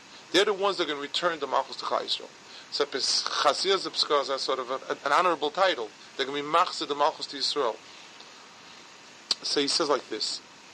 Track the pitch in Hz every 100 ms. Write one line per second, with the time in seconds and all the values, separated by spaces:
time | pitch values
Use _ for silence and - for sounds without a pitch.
0 | - - - 170 208 190 196 175 151 147
1 | 143 - 175 160 135 135 131 120 - 113
2 | 113 - - - - - - - 139 131
3 | - - - - 147 127 185 185 151 -
4 | - 147 131 135 147 131 123 131 - 143
5 | 143 151 180 151 147 175 190 135 107 -
6 | - - 131 143 143 170 185 - 147 143
7 | 151 147 - 139 127 147 120 110 - -
8 | - - - - - - - - - -
9 | - - - - - 147 143 - 147 127
10 | - 107 - - - - -